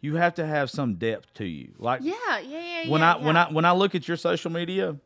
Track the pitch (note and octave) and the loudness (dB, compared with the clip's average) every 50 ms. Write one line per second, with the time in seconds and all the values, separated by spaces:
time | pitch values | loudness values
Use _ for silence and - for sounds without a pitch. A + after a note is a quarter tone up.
0 | - D3 D3+ E3 E3+ F3 E3+ - D#3+ D#3 D3+ D3+ C#3 B2 - - C#3+ A#2+ G#2 E2+ | -6 -4 0 2 2 2 2 0 -4 -2 0 0 0 0 -2 -2 -2 -2 -2 0
1 | A2+ A2+ A2 G2+ - _ _ - A2 F#2 E2 C#2+ B1+ - - - - A#2 B2+ - | -2 -2 -2 -2 -8 _ _ -8 -8 -8 -8 -8 -12 -16 -16 -6 -2 -2 -2 0
2 | B3+ D4+ F#4 A4+ B4 G#4+ - G#3+ - B3+ C#4+ D#4+ E4+ F4 F4 E4+ E4 E4 C#3+ D#3+ | -2 -6 -6 -4 -4 -4 -4 -4 -4 -10 -12 -12 -10 -8 -8 -6 -2 0 2 4
3 | D#3+ E3 E3+ D#3+ D3 D#3 D#3 E3 F3 F3 D#3+ D#3 D#3+ F3 F3 F#3 G3 G3 F#3+ F#3 | 6 6 4 4 2 2 4 4 4 4 2 2 4 4 4 4 4 2 2 -2
4 | - - E3+ E3+ - E3 F3 E3 - E3+ E3 E3 F3 E3+ F#3 F#3+ G3 F3+ D#3 C#3+ | -4 -4 -6 -2 0 0 0 0 -2 -4 -4 -4 -4 -4 -2 -2 -2 -2 -4 -8
5 | _ | _